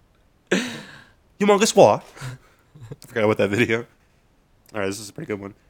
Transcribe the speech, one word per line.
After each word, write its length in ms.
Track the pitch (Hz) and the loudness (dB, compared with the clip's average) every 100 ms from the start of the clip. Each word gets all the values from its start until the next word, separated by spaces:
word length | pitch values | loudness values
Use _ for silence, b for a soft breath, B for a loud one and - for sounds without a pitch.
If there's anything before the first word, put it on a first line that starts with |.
| _ _ _ _ - 190 247 233 B B B _ _ - | _ _ _ _ -4 -4 -4 -12 B B B _ _ -2
Humongous 360 | 202 202 220 208 | 2 2 4 6
what? 280 | 123 120 - B 131 131 B B B - 117 | 6 4 -4 B -16 -18 B B B -20 -20
I 160 | - - | -20 -10
forgot 160 | 117 | -2
about 140 | 107 104 | 0 2
that 120 | 101 | 0
video. 360 | 104 117 113 117 _ _ _ _ _ _ _ _ | 2 0 -2 -6 _ _ _ _ _ _ _ _
All 60 | 110 | -6
right, 40 | 98 | -6
this 120 | 101 | -6
is 100 | 101 | -12
a 40 | |
pretty 140 | - 156 | -14 -10
good 120 | 104 | -10
one. 140 | 98 - | -12 -20